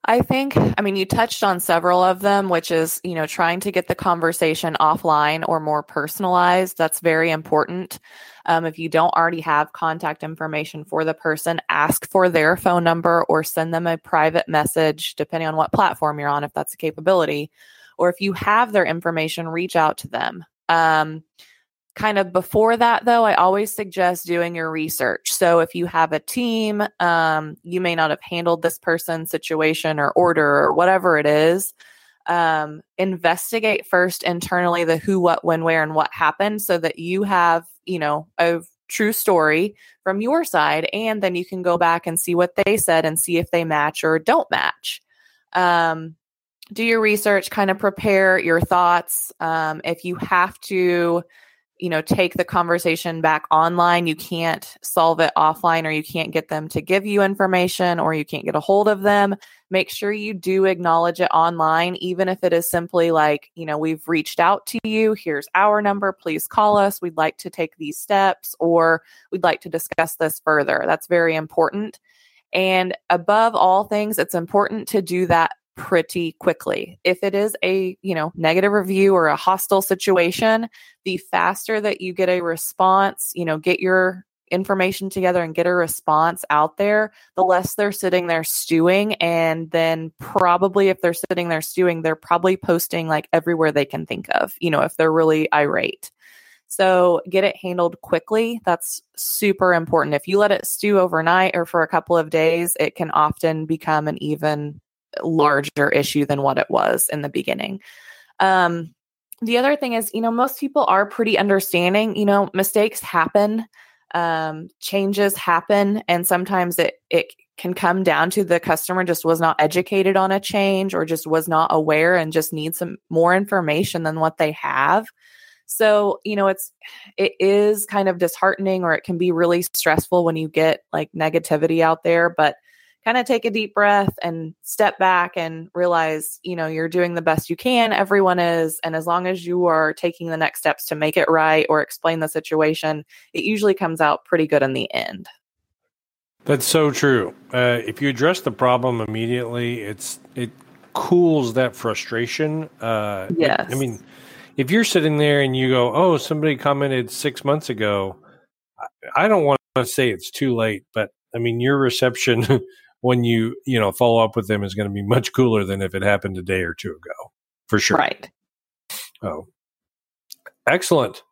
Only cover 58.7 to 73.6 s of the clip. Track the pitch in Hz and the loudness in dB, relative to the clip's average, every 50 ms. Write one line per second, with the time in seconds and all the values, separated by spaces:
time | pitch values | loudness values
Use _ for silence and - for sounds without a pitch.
58.7 | 196 202 208 214 208 196 190 208 202 202 202 196 196 196 - - - _ _ _ | 2 4 4 4 2 2 2 2 4 4 4 2 0 -6 -10 -20 -20 _ _ _
59.7 | 185 185 185 - - - - 202 208 214 208 214 220 180 - 185 190 190 190 190 | -2 -2 -2 -2 -6 -6 -6 -4 -4 -4 -6 -8 -10 -6 -4 -2 0 2 2 2
60.7 | 185 170 175 170 165 165 170 170 170 170 180 - - 160 165 170 170 165 160 156 | 2 0 0 2 2 2 2 0 0 0 -2 0 2 2 2 2 0 0 0 2
61.7 | 160 160 170 180 180 - - 180 185 170 190 185 190 - - 175 170 170 170 - | 2 2 0 0 -4 -6 -6 -6 -2 -2 -2 -2 -2 -2 0 2 2 2 0 0
62.7 | - 175 170 175 - 180 165 170 165 160 151 151 147 147 - _ _ 170 165 156 | -4 -4 -4 -2 0 0 2 2 2 2 2 2 0 -2 -4 _ _ -12 -8 -6
63.7 | 151 151 156 160 160 156 - - 170 156 151 - - - 170 175 202 196 _ - | -4 -4 -2 -4 -4 -4 -4 -2 -2 -2 -2 -4 -2 2 2 2 2 0 _ -8
64.7 | - 226 _ 220 214 220 220 220 214 202 - 170 151 143 147 - _ 185 196 208 | -10 -6 _ -2 0 2 2 2 0 -2 -4 -6 -6 -6 -6 -4 _ 2 2 4
65.7 | 208 208 208 202 202 202 202 190 190 _ _ 170 156 156 - - - - 208 208 | 2 2 0 0 -2 0 -2 -4 -4 _ _ -8 -6 -6 -8 -4 0 2 4 4
66.7 | 208 208 196 202 196 - 185 175 160 160 156 156 - - - 170 - - 165 156 | 4 4 2 2 0 -4 -8 -8 -2 -2 -2 -2 -2 -6 -16 -14 -6 -6 -8 -8
67.7 | _ _ 160 147 156 - - - 208 196 196 190 - _ - - - _ - 170 | _ _ -12 -12 -10 -12 -6 -2 0 2 2 2 0 _ -10 -16 -8 _ 0 2
68.7 | 170 170 165 165 165 160 _ _ - - _ _ - 185 175 175 156 - - 170 | 4 4 4 4 2 0 _ _ -20 -20 _ _ -8 0 0 0 0 0 -6 -8
69.7 | 160 165 - - - - 160 165 - - 165 156 160 - _ - 156 151 143 - | -8 -8 -8 -6 -2 -2 -2 -2 -2 -4 -4 -4 -4 -4 _ 0 2 2 2 0
70.7 | - - - - 160 160 - - 175 175 165 165 160 156 156 156 - - 165 180 | -2 -2 0 -2 -2 -2 -2 0 0 2 2 2 0 -2 -6 -4 0 0 0 0
71.7 | - 202 214 208 - - _ _ _ _ _ _ _ _ _ _ - 180 190 190 | 0 -4 -8 -8 -10 -18 _ _ _ _ _ _ _ _ _ _ -2 -2 0 2
72.7 | 185 185 185 180 - - _ _ 180 180 170 - 208 214 226 233 220 - | 2 0 0 -2 -6 -10 _ _ -2 0 2 2 2 4 4 2 2 2